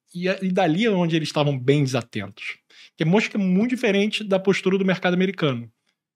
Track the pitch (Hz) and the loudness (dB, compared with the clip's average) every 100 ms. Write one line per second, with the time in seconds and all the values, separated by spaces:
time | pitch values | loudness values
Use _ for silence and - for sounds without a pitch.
0 | _ 180 180 190 190 185 180 160 233 190 | _ -6 -4 -2 -2 2 2 2 0 2
1 | 170 165 156 156 143 135 123 147 135 123 | 0 0 -2 0 0 0 2 2 2 -2
2 | 113 110 101 - - - _ - - - | -6 -8 -10 -12 -14 -14 _ -20 -14 -4
3 | 156 202 - 220 190 180 240 247 233 196 | 2 2 2 -2 2 2 2 0 0 2
4 | 208 - 214 190 185 190 185 190 190 180 | 0 -2 -2 0 2 0 0 0 0 0
5 | 185 180 190 190 156 123 120 _ _ _ | 0 0 0 0 -2 -2 -8 _ _ _
6 | _ | _